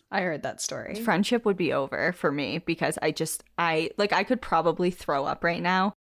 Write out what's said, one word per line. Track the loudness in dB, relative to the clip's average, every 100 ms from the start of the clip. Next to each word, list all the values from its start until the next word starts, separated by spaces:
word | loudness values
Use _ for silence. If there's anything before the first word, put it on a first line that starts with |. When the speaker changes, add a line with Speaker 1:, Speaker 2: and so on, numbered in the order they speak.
| -6
Speaker 1:
I | -2
heard | -2 -2
that | -6 -6
story. | -8 -8 -8
Speaker 2:
Friendship | -4 0 2 4 2
would | 2 2
be | 2
over | 0 -2 -2 -2
for | 0 0
me | 0 -2 -4
because | -2 -2 0 0
I | -2
just, | -2 -4 -6 -8 -2
I, | 0 2 -2 0
like, | 2
I | 2
could | 2 -2
probably | 2 2 2 2 0
throw | 0 -2 0
up | 0 0
right | 0 0
now, | 2 2 2 -2